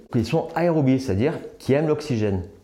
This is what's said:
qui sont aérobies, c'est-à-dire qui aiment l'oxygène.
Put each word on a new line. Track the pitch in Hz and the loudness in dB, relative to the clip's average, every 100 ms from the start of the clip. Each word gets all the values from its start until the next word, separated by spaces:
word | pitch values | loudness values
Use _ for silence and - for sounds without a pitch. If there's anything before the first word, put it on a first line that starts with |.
| - | -4
qui | 123 | -2
sont | 107 160 - | 0 0 -2
aérobies, | - 175 160 131 131 | 0 0 2 4 2
c'est-à-dire | - 95 135 - - - | 0 0 0 -2 -8 -8
qui | - | 0
aiment | 135 160 | 2 2
l'oxygène. | 151 - 117 107 95 85 - | 0 -2 -2 0 -2 -4 -12